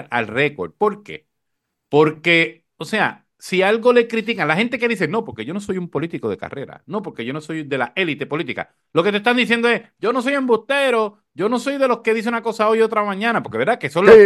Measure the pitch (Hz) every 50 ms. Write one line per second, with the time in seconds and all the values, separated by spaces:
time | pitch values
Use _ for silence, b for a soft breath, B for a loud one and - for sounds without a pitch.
0 | 135 - 120 120 110 104 107 127 147 147 143 - 90 82 - - 208 214 202 208
1 | 208 - 80 - _ _ _ _ _ _ _ _ _ _ _ _ _ - - 147
2 | 156 156 156 156 - 175 170 165 165 160 165 _ _ _ _ - 160 - 214 214
3 | 170 120 104 - _ _ _ _ - - 190 180 185 196 214 233 220 247 247 240
4 | 233 233 226 220 - 214 226 190 156 147 156 180 233 247 262 226 240 233 233 180
5 | 175 147 180 233 226 - - - 220 226 175 202 202 - 190 185 175 165 - 143
6 | 151 170 - 139 - 110 95 - - 85 - 139 131 - 69 - _ - 170 214
7 | 185 160 - - 117 120 139 156 151 160 160 160 151 131 139 127 120 - - 190
8 | 190 165 135 - 135 - 143 156 165 127 107 - - _ _ _ _ _ - 156
9 | 170 208 202 202 208 240 247 254 226 190 233 233 233 240 233 180 - _ _ -
10 | - 214 254 262 233 269 285 277 262 247 226 220 220 - 277 277 277 262 233 226
11 | 220 208 208 _ _ _ _ - 180 220 254 233 - 277 285 277 269 247 240 240
12 | - 226 220 233 202 240 233 233 226 226 220 - 214 214 226 226 220 220 226 214
13 | 208 202 196 190 208 - - 175 - - 107 110 127 - 247 - - - - 170
14 | 190 233 233 220 202